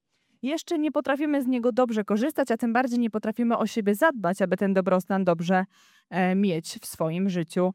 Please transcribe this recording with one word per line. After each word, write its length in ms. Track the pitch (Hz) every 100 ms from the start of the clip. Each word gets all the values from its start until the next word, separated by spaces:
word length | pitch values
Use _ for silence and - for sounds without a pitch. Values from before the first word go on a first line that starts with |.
| _ _ _ _
Jeszcze 360 | 247 320 - 339
nie 120 | 302
potrafimy 520 | 294 269 277 302 277
z 40 | 247
niego 240 | 247 240
dobrze 320 | 226 247 220
korzystać, 480 | 202 208 294 - 269
a 60 | 226
tym 160 | 233
bardziej 260 | 233 262 240
nie 100 | 226
potrafimy 480 | 214 220 220 233 233
o 100 | 214
siebie 280 | 233 202 208
zadbać, 460 | 320 262 175 196
aby 160 | 185 185
ten 160 | 196
dobrostan 500 | 190 185 185 - 190
dobrze, 420 | 180 170 175 185 190 _ _ _ -
e, 260 | 180 185 190
mieć 440 | 202 160 - -
w 40 | -
swoim 440 | - 160 170 196
życiu 440 | 175 160 185 180